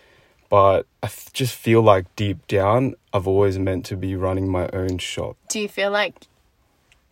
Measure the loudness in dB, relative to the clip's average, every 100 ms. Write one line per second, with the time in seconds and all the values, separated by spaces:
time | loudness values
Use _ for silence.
0 | _ _ _ _ _ 4 6 4 0 _
1 | -10 -10 -12 -6 -6 -4 2 4 6 4
2 | 2 -4 -4 -6 -4 0 2 2 0 -6
3 | _ -4 0 2 2 0 -2 -4 -6 -8
4 | -6 -4 -4 -2 -2 -2 -2 -4 -4 -4
5 | -6 -8 -10 -12 -10 -8 -6 -4 -2 -2
6 | -4 -6 -20 _ _ _ _ _ _ _
7 | _